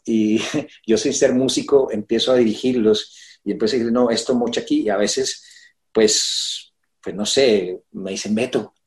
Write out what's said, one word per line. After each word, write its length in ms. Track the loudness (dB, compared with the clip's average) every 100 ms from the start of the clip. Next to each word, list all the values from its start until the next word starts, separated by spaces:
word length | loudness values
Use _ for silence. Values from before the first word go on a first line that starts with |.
| -2
y 320 | 0 2 0
<laughs> 480 | -2 -6 -8 -12 0
yo 100 | 0
sin 160 | 2
ser 220 | 2 2
músico 560 | 2 0 -2 2 2 2
empiezo 420 | -4 -2 -2 2
a 40 | 4
dirigirlos 1040 | 4 2 -2 2 2 2 -2 -18 -20 -14
y 80 | -8
empiezo 240 | -2 -2 0
a 20 |
decir, 140 | 0
"No, 180 | 0 2
esto 240 | 0 -2
mocha 280 | -2 0 -4
aquí", 200 | -2 -2
y 60 | 0
a 80 | 0
veces, 800 | 0 -2 -4 -6 -16 -20 -20 _ _
pues, 840 | 2 2 2 -2 -4 -6 -10 -14 _ _ _
pues 120 | -12
no 120 | -8 -2
sé, 560 | 2 4 4 0 -8 _
me 200 | -12 -8
dicen, 220 | -8 -4
"Beto, 400 | -2 -2 -4 -6 _